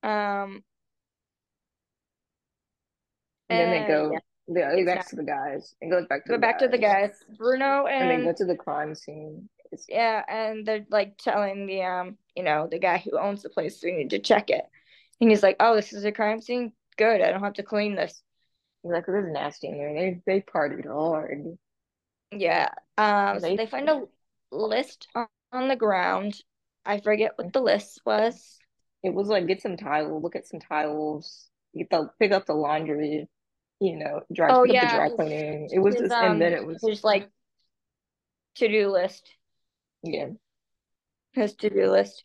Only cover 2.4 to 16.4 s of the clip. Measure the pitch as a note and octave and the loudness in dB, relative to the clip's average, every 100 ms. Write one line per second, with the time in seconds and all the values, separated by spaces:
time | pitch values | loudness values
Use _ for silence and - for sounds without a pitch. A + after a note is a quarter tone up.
2.4 | _ _ _ _ _ _ _ _ _ _ | _ _ _ _ _ _ _ _ _ _
3.4 | _ A3+ E3+ F3 G#3 D3+ D3+ D#3 _ _ | _ 0 2 2 2 2 0 -4 _ _
4.4 | - E3+ D3 E3+ F3 F3+ F3+ - D3+ C#3+ | -6 -2 2 2 2 0 -4 -10 -6 -6
5.4 | C#3+ C#3 - _ E3 F3+ E3+ C#3 - A#3 | -6 -8 -12 _ -2 -2 0 -6 -2 0
6.4 | A#3 A#3 B3+ A#3+ G#3+ G3 G3+ - _ A3 | 2 2 0 2 2 2 0 -4 _ -4
7.4 | A3+ C4 C4+ C#4 C4+ C4+ B3+ B3 - E3 | -2 0 2 0 0 0 2 2 0 -2
8.4 | F#3 F3 - D3 D3+ D3+ - D3+ D3+ D#3 | -2 -2 -4 -6 -6 -8 -16 -16 -16 -18
9.4 | G3 _ - - - G#3 A#3 A3 - A3 | -20 _ -20 -20 -6 0 0 0 -4 -6
10.4 | A3 A3 G#3+ G#3+ G#3 G#3 G3+ - - G#3 | -6 -6 -4 -4 0 0 0 -4 -2 0
11.4 | G3+ G3 G3 F#3+ F#3 F3+ F3+ G#3 _ - | -2 -4 -6 -4 -2 -4 -6 -12 _ -6
12.4 | F3+ D3+ D#3 E3 F#3 F3 - C#3 F#3+ G3+ | 0 0 0 0 2 0 0 -2 -2 -4
13.4 | - - D#3+ - E3+ F3 C#3 G3 - G#3 | -6 -4 -4 -6 -6 -4 -4 -4 2 2
14.4 | - - - _ _ _ _ _ A3+ G#3+ | 4 -2 -2 _ _ _ _ _ 6 6
15.4 | G3 G3 A3+ A3 G#3 G#3 G#3 G#3 G#3+ A3 | 6 6 4 4 0 -6 -6 -2 -2 -2